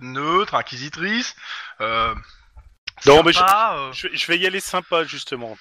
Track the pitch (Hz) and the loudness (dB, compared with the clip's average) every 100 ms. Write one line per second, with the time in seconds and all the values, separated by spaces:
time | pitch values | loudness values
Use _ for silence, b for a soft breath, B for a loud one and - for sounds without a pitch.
0 | 127 131 147 175 208 135 - 123 143 156 | -12 -6 -2 0 0 -2 -4 -10 -12 -8
1 | 185 226 247 - B B B - 110 113 | -4 -4 -4 -10 B B B -8 -4 -2
2 | 113 107 - b b - - _ - - | -2 -4 -12 b b -20 -20 _ -20 2
3 | 135 151 165 170 185 202 220 160 135 127 | 8 8 8 4 4 4 2 -2 -6 -8
4 | 185 170 - 175 185 190 - 185 - 170 | -8 -6 -4 -2 0 -2 -4 -6 -2 -2
5 | 156 143 - 127 117 107 | -2 -8 -10 -10 -10 -14